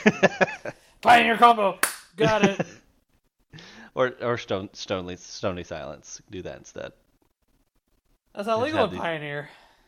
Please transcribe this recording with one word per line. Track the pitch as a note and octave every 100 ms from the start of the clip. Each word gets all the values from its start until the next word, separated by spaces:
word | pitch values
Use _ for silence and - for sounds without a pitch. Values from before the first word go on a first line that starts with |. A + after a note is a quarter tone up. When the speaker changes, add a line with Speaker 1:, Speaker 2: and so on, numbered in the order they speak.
| G#3+ - - - - - - - _ _
Speaker 1:
Pioneer | A3 A#3+ A3+ G#3+
combo. | A#3+ A3 G3 F3+ - - - -
Got | A3 G#3+
it. | G3+ F#3+ -
Speaker 2:
<laughs> | - _ _ _ _ _ _ _ D#3 - - - -
Or, | B2+ -
or | A#2+ A#2+
Stone, | - G2 G2+
Stony, | - - F#2+ F2+
Stony | F2 - - G#2 F2+
Silence. | E2+ D#2+ C#2+ C#2+ - - _
Do | F#2+
that | F2 C2+
instead. | - - - - _ _ _ _ _ _ _ _ _ _ _ _ _
Speaker 1:
That's | - G3+
not | A3
Speaker 2:
Just |
Speaker 1:
legal | C#4 D#4
Speaker 2:
have | G#3
Speaker 1:
in |
Speaker 2:
these | F#3
Speaker 1:
Pioneer. | E3+ D#3+ D3 C#3+ D3 - _ _